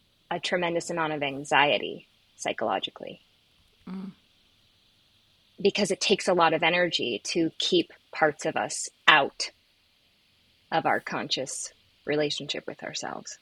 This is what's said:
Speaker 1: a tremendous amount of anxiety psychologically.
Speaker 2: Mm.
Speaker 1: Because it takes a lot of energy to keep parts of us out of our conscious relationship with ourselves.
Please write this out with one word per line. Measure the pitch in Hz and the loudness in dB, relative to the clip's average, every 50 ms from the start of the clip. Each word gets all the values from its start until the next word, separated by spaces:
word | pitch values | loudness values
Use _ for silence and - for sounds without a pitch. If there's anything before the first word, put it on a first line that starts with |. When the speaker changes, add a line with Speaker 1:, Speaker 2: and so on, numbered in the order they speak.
| _ _ _ _ _ - | _ _ _ _ _ -8
Speaker 1:
a | 175 170 | -6 -6
tremendous | - - 190 180 175 170 170 170 - - | -2 -2 0 0 0 0 -2 -2 -4 -4
amount | 175 170 160 156 | -2 -2 -2 -2
of | 156 147 | -2 -2
anxiety | 143 139 135 139 147 - 151 135 143 147 107 - - 85 - 180 - _ _ _ _ _ _ | -2 -4 -4 -6 -2 2 4 4 6 6 4 0 -2 -4 -8 -12 -14 _ _ _ _ _ _
psychologically. | - - 110 - - - 110 95 95 - - - - - - - - _ _ _ _ _ _ _ _ _ _ _ _ _ 180 | -8 -6 -6 -4 -4 -2 -2 -2 -2 -2 -6 -8 -12 -14 -14 -14 -16 _ _ _ _ _ _ _ _ _ _ _ _ _ -14
Speaker 2:
Mm. | 185 190 - 196 - _ _ _ _ _ _ _ _ _ _ _ _ _ _ _ _ _ _ _ _ _ _ _ _ _ _ _ _ - | -12 -12 -12 -14 -16 _ _ _ _ _ _ _ _ _ _ _ _ _ _ _ _ _ _ _ _ _ _ _ _ _ _ _ _ 0
Speaker 1:
Because | 180 196 - - 202 170 | 0 0 2 2 0 0
it | 190 - | 0 -2
takes | - - 202 - - 202 | 0 2 2 2 2 2
a | 180 | 4
lot | 180 165 160 160 | 4 4 4 4
of | 156 | 2
energy | 170 165 175 180 180 170 165 160 127 120 107 101 - | 2 2 2 2 2 2 0 -2 -2 -2 -4 -4 -6
to | - - 180 165 156 - - | -2 0 0 0 0 0 -2
keep | - - 185 170 - - - - _ _ | 0 2 2 2 2 0 -6 -20 _ _
parts | - - 160 151 147 - - | 0 2 2 2 2 0 -4
of | - - | -4 -2
us | 113 104 - - - - - - _ _ - | -2 -2 -4 -4 -6 -8 -10 -12 _ _ 8
out | 160 147 - - - - - - - _ _ _ _ _ _ _ _ _ _ _ _ _ _ _ _ _ _ _ _ _ _ _ | 8 8 6 2 -2 -6 -8 -8 -10 _ _ _ _ _ _ _ _ _ _ _ _ _ _ _ _ _ _ _ _ _ _ _
of | 165 160 151 | -2 0 2
our | 143 101 127 | 2 0 0
conscious | - - 170 127 104 147 - 139 131 - - - - - - _ _ _ _ _ _ | -2 -4 -6 -6 -4 -4 -4 -4 -4 -6 -8 -8 -10 -12 -14 _ _ _ _ _ _
relationship | - 147 151 151 147 - - 147 147 - - - | -2 0 0 0 0 -2 -4 -6 -8 -8 -8 -8
with | - - - | -10 -12 -10
ourselves. | - - - - - - - - - - - - | -10 -10 -8 -8 -8 -8 -10 -10 -12 -14 -16 -18